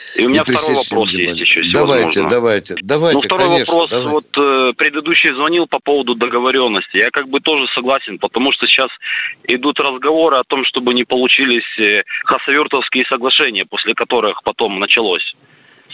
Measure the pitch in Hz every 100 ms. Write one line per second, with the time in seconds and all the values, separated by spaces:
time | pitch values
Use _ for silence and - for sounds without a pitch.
0 | - - 120 147 147 123 - - - 107
1 | 101 92 87 85 87 82 82 143 143 131
2 | 82 98 82 120 117 104 - - 95 147
3 | 165 143 - 185 180 170 - 170 165 120
4 | 135 151 - 143 143 135 127 117 147 147
5 | 151 170 160 131 151 175 165 139 - 143
6 | 120 117 120 120 127 131 123 98 - 92
7 | 113 143 135 135 - 147 123 - 123 135
8 | - 92 101 117 135 131 123 - 131 -
9 | - - - - - 123 139 143 143 127
10 | 139 160 165 135 - 135 123 135 123 123
11 | 120 127 123 123 135 117 - - 107 104
12 | - - - 131 - 143 147 135 - 131
13 | 123 131 127 127 139 101 92 101 107 113
14 | 117 123 107 87 - - 110 95 101 120
15 | 107 85 - - _ _ _ _ -